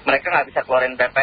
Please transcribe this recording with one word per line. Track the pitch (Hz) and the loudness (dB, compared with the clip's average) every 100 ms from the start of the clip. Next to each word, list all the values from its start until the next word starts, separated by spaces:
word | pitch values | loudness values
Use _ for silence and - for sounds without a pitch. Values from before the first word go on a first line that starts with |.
Mereka | - 135 180 | -2 -2 0
nggak | 165 135 | -2 0
bisa | 147 127 | -4 0
keluarin | 127 127 127 | 0 0 0
P | 123 | -2
P | 135 | 0